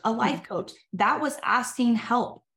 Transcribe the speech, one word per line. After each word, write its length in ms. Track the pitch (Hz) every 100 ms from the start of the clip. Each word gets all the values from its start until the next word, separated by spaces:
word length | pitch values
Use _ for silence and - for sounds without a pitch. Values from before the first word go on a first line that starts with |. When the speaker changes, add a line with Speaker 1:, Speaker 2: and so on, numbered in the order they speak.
Speaker 1:
a 80 | 220
life 300 | 226 254 285
Speaker 2:
Mm-hmm. 120 | -
Speaker 1:
coach. 180 | 175 - - _
That 280 | 185 208 302
was 180 | 302 -
asking 540 | - 233 240 - 240 226
help 480 | - 240 196 - _